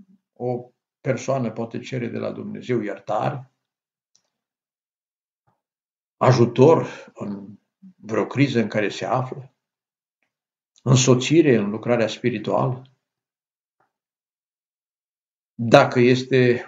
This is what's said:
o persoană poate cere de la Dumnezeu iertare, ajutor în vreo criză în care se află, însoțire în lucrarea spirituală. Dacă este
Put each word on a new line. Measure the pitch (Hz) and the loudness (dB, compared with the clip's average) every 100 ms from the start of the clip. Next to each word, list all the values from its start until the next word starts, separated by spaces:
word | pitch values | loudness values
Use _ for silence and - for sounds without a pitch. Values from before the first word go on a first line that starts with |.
| _ _ _ | _ _ _
o | - 123 120 - _ _ _ | -12 -8 -8 -12 _ _ _
persoană | 143 117 - 135 117 | -6 -6 -4 -4 -4
poate | - 113 120 | -8 -10 -10
cere | 123 131 117 | -10 -10 -8
de | 110 | -8
la | 110 | -8
Dumnezeu | 107 104 104 101 120 | -10 -12 -12 -6 -4
iertare, | 104 95 - 104 135 135 - _ _ _ _ _ _ _ _ _ _ _ _ _ _ _ _ _ _ _ _ _ _ _ _ _ _ - | -4 -12 -8 -6 -4 -8 -16 _ _ _ _ _ _ _ _ _ _ _ _ _ _ _ _ _ _ _ _ _ _ _ _ _ _ -2
ajutor | 117 127 120 127 143 160 - - - | 2 4 2 6 6 6 0 -12 -20
în | - 104 101 101 101 _ _ 190 _ | -16 -12 -12 -16 -20 _ _ -20 _
vreo | 104 110 95 | -8 -4 -4
criză | 127 139 117 | 0 0 0
în | 101 | -2
care | 110 98 | -4 -4
se | - | -6
află, | 95 127 131 139 - _ _ _ _ _ _ _ _ _ _ _ _ _ | -4 -4 -4 -10 -18 _ _ _ _ _ _ _ _ _ _ _ _ _
însoțire | 123 127 - 127 - 160 151 113 | 2 4 4 2 4 4 4 4
în | 101 | 0
lucrarea | 110 113 117 107 | -6 -2 -2 -2
spirituală. | - 120 110 101 98 131 123 - _ _ _ _ _ _ _ _ _ _ _ _ _ _ _ _ _ _ _ _ _ _ _ _ _ _ | -2 -4 -4 -4 -2 -2 -4 -12 _ _ _ _ _ _ _ _ _ _ _ _ _ _ _ _ _ _ _ _ _ _ _ _ _ _
Dacă | - 117 139 127 127 | -8 4 6 6 4
este | 123 127 127 131 123 117 | 4 2 2 2 2 0